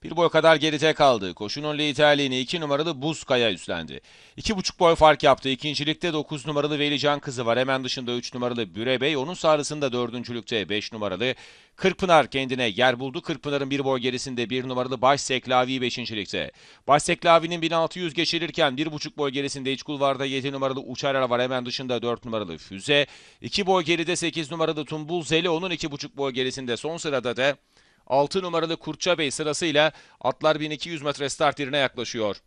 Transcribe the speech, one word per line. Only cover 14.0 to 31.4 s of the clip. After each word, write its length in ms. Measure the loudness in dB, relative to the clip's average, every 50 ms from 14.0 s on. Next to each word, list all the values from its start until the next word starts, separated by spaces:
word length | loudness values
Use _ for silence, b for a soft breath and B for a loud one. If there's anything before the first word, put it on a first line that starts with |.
| 0 -2 -4 -4 -6 -6 -4 -4 -4 -2
bir 180 | -2 -4 -4 -4
numaralı 340 | -4 -4 -2 -4 -4 2
Baş 200 | 4 4 4 4
Seklavi 600 | 2 -2 -2 -2 0 2 2 2 2 2 0 -2
beşincilikte. 680 | -2 -2 -4 -4 -8 -6 -6 -6 -8 -6 -4 -6 -6 -6 B B B B B B B 4
Baş 160 | 4 4 4
Seklavi'nin 580 | 2 -2 0 6 6 6 6 6 2 -4 -2
bin 100 | -2 0
altı 280 | 0 0 0 0 -2 -4
yüz 140 | -6 -6 -2
geçirirken 640 | -2 -2 0 0 -2 -4 -4 0 2 2 2 2 0
bir 140 | -4 -4
buçuk 260 | -4 -8 -10 -10 -4 -2
boy 140 | -4 -2
gerisinde 400 | -2 -2 -4 -4 -4 -4 -4 -4
iç 120 | -4 -4 -6
kulvarda 420 | -8 -4 0 2 0 2 0 -2
yedi 260 | -4 -4 -4 -4 -4
numaralı 280 | -4 -2 -2 -2 -2 -4
Uçarar 500 | -6 -8 -8 -4 -2 0 2 2 2 2
var. 120 | 2 2
Hemen 240 | 2 0 0 -4 -4
dışında 360 | -4 -8 -8 -4 -2 -2 -2
dört 240 | 0 -2 -4 -4 -4
numaralı 320 | -6 -4 -4 -4 -4 -8 -12
Füze. 480 | -12 -14 -14 -12 -2 2 2 2 2 B B B B B B B
İki 240 | -14 -6 -4 -4 0
boy 180 | 2 2 2 4
geride 320 | 2 0 0 0 -2 -2
sekiz 360 | -2 -2 -4 -4 -4 -6 -6
numaralı 340 | -4 -2 -2 -2 0 -4 -6
Tumbul 380 | -8 -8 -8 -6 -6 -6 -6 -2
Zeli. 260 | 2 2 2 2 2
Onun 220 | 0 0 -2 -4
iki 200 | -6 -4 -6 -8
buçuk 260 | -8 -8 -12 -12 _ -4
boy 140 | -4 -4
gerisinde. 460 | -2 -2 -2 -2 -4 -6 -6 -4 -4 -4
Son 200 | -4 -6 -8 -6
sırada 400 | -6 -2 -2 -2 -2 -2 -2 2
da 200 | 2 0 0 0 b b b b b b b b b b
altı 360 | 2 2 2 2 0 -4 -4
numaralı 340 | 0 -2 0 0 0 -4 -6
Kurtça 400 | -6 -10 -10 -4 0 0 0 2
Bey 140 | 0 -2
sırasıyla 600 | -2 -2 -4 -2 -2 -2 -2 0 4 4 4 4 B B B B B B
atlar 380 | -2 -2 -2 _ 2 2 2 2
bin 120 | 0 -6
iki 180 | -6 -8 -8 -8
yüz 120 | -8 -6
metre 280 | -4 -4 -4 -2 -4 -6
start 300 | -2 2